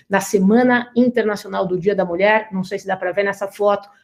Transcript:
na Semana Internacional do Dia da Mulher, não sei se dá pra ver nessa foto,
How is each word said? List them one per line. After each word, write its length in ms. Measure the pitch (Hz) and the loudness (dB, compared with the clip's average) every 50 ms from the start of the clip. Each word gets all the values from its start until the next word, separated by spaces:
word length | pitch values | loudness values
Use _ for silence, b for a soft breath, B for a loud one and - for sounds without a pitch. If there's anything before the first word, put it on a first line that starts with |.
| B - | B -4
na 80 | 196 196 | -4 -4
Semana 720 | 185 - - 196 185 190 214 233 254 254 247 240 226 - - | -4 0 0 2 4 4 4 4 4 4 2 0 -2 -2 0
Internacional 680 | 240 247 247 240 240 214 214 208 202 - 196 196 196 196 | 2 2 2 2 0 0 -2 -2 -4 -8 -8 -4 -4 -2
do 140 | 180 185 185 | -2 -2 -2
Dia 160 | 165 202 196 | -2 -2 0
da 100 | 185 185 | 0 -2
Mulher, 440 | 180 170 175 190 208 214 220 214 - | -2 -2 0 2 2 2 2 0 -4
não 140 | 190 190 185 | -6 -6 -6
sei 160 | - 208 196 | -6 -8 -10
se 80 | 196 190 | -6 -6
dá 80 | 190 | -6
pra 160 | 190 190 180 175 | -4 -4 -4 -2
ver 100 | 190 202 | -2 -2
nessa 240 | 202 196 196 202 | -2 -2 -6 -8
foto, 420 | 196 - - 202 208 202 202 202 b b b | -10 -6 -2 0 0 0 0 -4 b b b